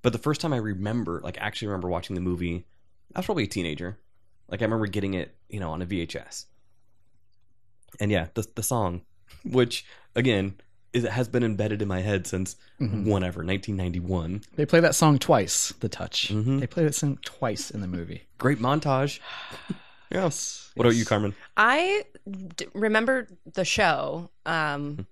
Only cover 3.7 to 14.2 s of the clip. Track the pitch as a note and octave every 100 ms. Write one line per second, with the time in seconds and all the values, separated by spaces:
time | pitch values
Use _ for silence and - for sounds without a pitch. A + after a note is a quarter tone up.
3.7 | D2 F2 G#2 - - - - - G2 A2
4.7 | A2+ G#2 G2+ G2 F#2 - - - G#2 E2+
5.7 | D#2+ F2 F#2+ E2 - - - - - -
6.7 | - - - - - - - - - -
7.7 | - - - G#2 G2 E2 - G#2 - G#2+
8.7 | A#2+ F#2+ F2 - - - - - B2+ A#2+
9.7 | - - - - A#2 B2+ G2+ G2 F#2+ -
10.7 | - - B2 A#2 A2 A#2+ B2 A#2 G2+ G#2
11.7 | G#2 G2+ F#2 G2 G2 - F#2 F#2+ - -
12.7 | - A#2 G#2 G2+ G2 F2+ E2+ E2+ G2 -
13.7 | G2 F2+ F2 F2+ F#2